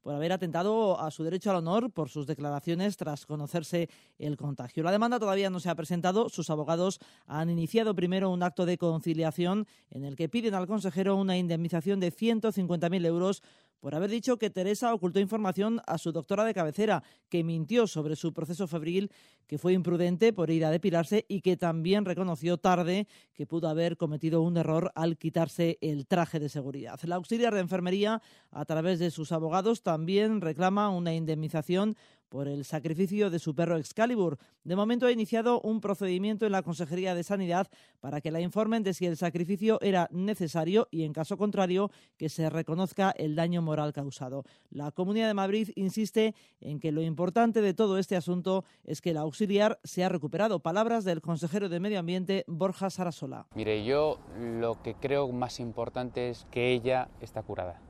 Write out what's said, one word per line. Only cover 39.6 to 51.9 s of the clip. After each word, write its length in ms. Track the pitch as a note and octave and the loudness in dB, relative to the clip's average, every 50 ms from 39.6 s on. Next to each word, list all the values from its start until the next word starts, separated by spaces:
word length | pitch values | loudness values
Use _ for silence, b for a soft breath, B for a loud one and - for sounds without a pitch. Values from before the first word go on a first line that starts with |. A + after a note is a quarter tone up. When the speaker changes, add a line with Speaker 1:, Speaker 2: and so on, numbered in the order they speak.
| G#3 A3 A3 - | 4 4 4 4
Speaker 1:
era 280 | - G3+ F#3+ F3+ E3+ - | 4 2 4 4 2 2
necesario 800 | - F3 F#3+ G#3 G#3+ - F#3 D3+ - E3+ D#3+ E3 F#3+ A3 - _ | 0 -2 -2 -2 -2 -2 -2 -2 0 0 0 4 4 4 2 _
y, 140 | - D#3+ D#3+ | -2 -2 -2
en 80 | D#3 | -2
caso 240 | D3+ D#3 D#3 - G#3 | -2 -4 -4 -4 -2
contrario, 560 | E3+ G#3 G#3 G3+ G3+ F#3+ F3 F3+ F#3+ G3+ G3 b b b b b | -2 -2 0 2 2 2 2 4 2 0 0 b b b b b
que 120 | _ - D#3 | _ -6 -6
se 220 | - - D#3+ D#3 | -2 0 0 0
reconozca 600 | C#3 E3 D#3+ - D#3+ F3 F#3+ F#3 - - F#3+ F#3+ | 0 -2 -2 -2 0 0 0 -2 0 2 2 2
el 240 | - - - D#3 D3+ | 2 0 -2 -2 0
daño 260 | E3 E3 E3+ F3 F3 | 0 0 2 2 0
moral 300 | E3 D#3 D3+ D3+ D3+ D3+ | 0 0 0 0 0 -2
causado. 500 | C#3+ D3 C#3 C#3 B2+ - C3+ B2+ C3 C#3 C3 b b b b b | -2 -4 -6 -8 -8 -10 -10 -8 -8 -10 -10 b b b b b
La 200 | - C3+ D3 D3 | -10 -8 -8 -6
Comunidad 380 | - - F#3 F#3 G#3 A3+ A3+ A3 | -4 -2 -2 0 2 2 2 2
de 60 | G#3 | 2
Madrid 360 | G3+ G3 F#3+ G3 A3 A3 - - | 0 0 2 2 0 0 -2 -2
insiste 580 | - G3 F#3 - A3 A3 F#3+ - A3 A3 A3 G3+ b b b b b | -4 -4 -2 0 -2 -4 0 2 2 2 2 0 b b b b b
en 200 | - - D3+ C#3+ | -10 -10 -8 -4
que 100 | - D#3+ | -4 -2
lo 120 | D3+ D#3 | -2 0
importante 580 | E3 E3 D#3+ D3 F3 F#3+ - A#3 A#3 A#3 G#3 A3+ | 0 -2 -2 -2 -2 0 4 4 4 4 4 4
de 120 | G#3 G3 | 2 2
todo 260 | F3 - A3+ G3+ F#3+ F#3+ | 4 2 2 2 2 0
este 180 | F#3 - G3+ | 0 0 -2
asunto 480 | F3+ - F3+ F3 F3+ E3 F#3+ F#3+ F#3+ b b b b | -2 0 0 -2 -2 0 0 0 0 b b b b
es 180 | b - D#3 - | b -8 -8 -4
que 100 | - F3+ | -2 -2
el 80 | E3 D3+ | -2 0
auxiliar 600 | D3+ D#3 C3+ - G#3+ F#3 G3+ G3+ G#3 A3 A3+ - - | -2 -4 -2 -2 0 2 4 4 4 4 2 -2 -8
se 180 | - - F3+ | -8 -2 -2
ha 60 | F3+ F#3 | 0 0
recuperado. 500 | F#3 E3 C#3 D3 - E3 G#3 A3 G#3 E3 | 0 -2 -4 -4 0 0 2 2 0 0
Palabras 460 | - E3 E3+ G3+ A3+ A#3 A#3 A3+ G3 | -2 0 0 2 2 2 0 0 0
del 160 | F#3 E3+ D#3+ | 0 -2 -2
consejero 480 | - E3+ E3+ D#3 E3+ D#3+ D3+ G#3 G3+ F#3 | -2 -4 -2 -2 -2 -2 -2 -2 -2 -2
de 100 | E3+ F3 | -2 -2
Medio 220 | F#3 G#3 | -2 -2